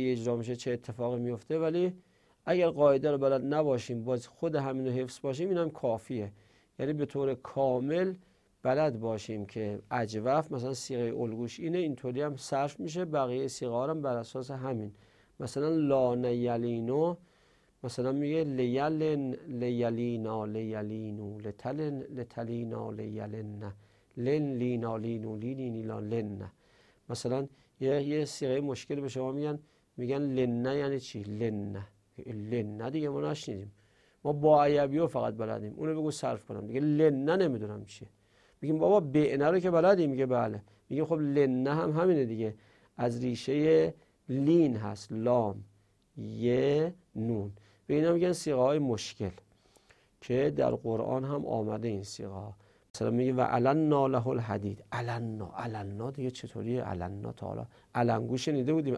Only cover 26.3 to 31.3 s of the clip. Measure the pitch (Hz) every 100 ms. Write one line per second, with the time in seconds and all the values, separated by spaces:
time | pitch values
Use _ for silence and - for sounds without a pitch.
26.3 | 95 98 _ _ _ _ _ - 120 120
27.3 | 127 139 _ _ - 131 143 143 151 143
28.3 | - 135 131 143 127 - 143 139 131 131
29.3 | 139 151 147 - _ _ - 123 139 143
30.3 | 131 127 120 127 143 139 139 - - 104